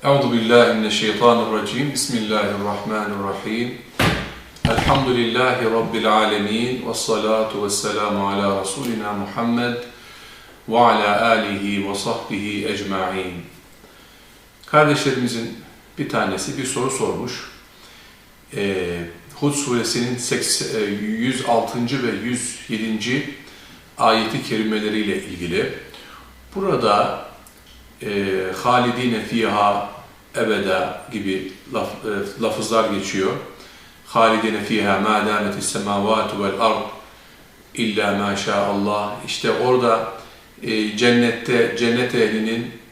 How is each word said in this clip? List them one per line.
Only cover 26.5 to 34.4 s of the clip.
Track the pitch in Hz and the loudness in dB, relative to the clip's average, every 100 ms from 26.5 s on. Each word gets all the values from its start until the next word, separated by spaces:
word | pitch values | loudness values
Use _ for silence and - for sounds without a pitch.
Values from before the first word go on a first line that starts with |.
Burada, | 196 190 170 113 104 - - - - - - - - - - | -4 0 2 4 4 4 -2 -10 -18 -20 -20 -20 -20 -20 -12
e, | 107 101 98 95 95 92 | -4 -2 0 -2 -2 -2
"halidine | 123 123 123 120 127 110 | 2 4 4 0 0 -2
fiha | 101 117 107 104 104 101 - - - - - - | -2 0 2 4 4 2 -2 -10 -20 -20 -10 -4
ebeda" | 110 104 98 92 92 - - | 0 0 0 0 -2 -6 -8
gibi | 107 95 95 - - - | -6 -2 -4 -6 -14 -8
laf-, | 113 98 - 113 101 - - | -4 -4 -6 -6 -4 -4 -4
e, | |
lafızlar | 113 - 113 113 110 | -4 -2 0 2 2
geçiyor. | 101 95 98 95 - - - - - - - - | 0 -4 0 0 -2 -8 -16 -20 -20 -20 -20 -4
"Halidine | 117 113 110 | 4 4 4